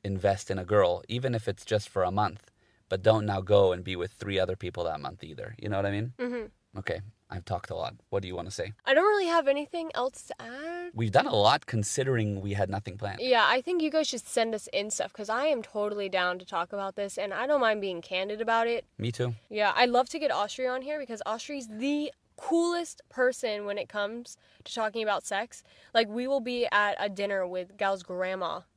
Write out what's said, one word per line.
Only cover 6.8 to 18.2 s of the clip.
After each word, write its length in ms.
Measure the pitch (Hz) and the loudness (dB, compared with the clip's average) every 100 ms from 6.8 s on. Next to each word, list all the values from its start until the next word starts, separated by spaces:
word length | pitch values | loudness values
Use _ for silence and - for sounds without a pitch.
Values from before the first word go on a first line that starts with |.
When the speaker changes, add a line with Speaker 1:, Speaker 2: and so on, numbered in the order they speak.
| - 85 101 _ _ | -6 -6 -8 _ _
Speaker 1:
I've 140 | 92 | -12
talked 260 | - 90 - | -6 -6 -4
a 40 | |
lot. 200 | 85 64 - _ | -6 -6 -10 _
What 120 | 98 | -4
do 60 | 92 | -4
you 60 | |
wanna 160 | 90 87 | -8 -8
say? 220 | - 90 - - | -6 -8 -6 2
Speaker 2:
I 80 | |
don't 100 | 277 392 | 4 4
really 200 | 415 349 | 2 2
have 220 | 339 277 | 2 2
anything 420 | 277 285 339 320 | 0 -2 -6 -4
else 280 | - 254 - | -4 -4 -6
to 100 | - - | -16 -14
add. 520 | 233 254 320 349 349 | -12 -12 -10 -10 -10
Speaker 1:
We've 180 | - 113 | -2 4
done 140 | 123 269 | 4 4
a 80 | |
lot 320 | 110 104 147 - | 6 6 6 2
considering 760 | 113 104 - 135 123 107 98 | -2 -2 -2 0 0 0 -2
we 140 | 101 | -4
had 160 | 101 95 | -2 0
nothing 260 | 98 104 98 | -2 -6 -8
planned. 240 | 101 - | -8 -4
Speaker 2:
Yeah, 240 | 254 240 175 | 2 4 4
I 140 | 254 | 2
think 220 | - 359 | 0 0
you 80 | 311 | 2
guys 180 | 311 302 | 0 0
should 180 | 240 - | -4 -2
send 280 | - 226 | 0 0
us 120 | 214 - | -2 -4
in 180 | - 208 | -4 -2
stuff, 220 | - - | -4 -6
'cause 160 | - 208 | -6 -4
I 180 | 233 302 | 0 2
am 160 | 262 | 0
totally 460 | 214 208 208 208 196 | -2 -4 -2 -2 -2
down 300 | 185 180 180 | 0 0 -2
to 60 | 180 | -4
talk 260 | 180 175 | -4 -4
about 240 | 202 196 190 | -4 -6 -4
this, 220 | 202 - | -6 -4
and 160 | 202 | -4
I 120 | 196 262 | -2 2
don't 140 | 294 | 4
mind 200 | 226 214 | 4 2
being 200 | 196 170 | -2 -6
candid 400 | - 185 | -4 -4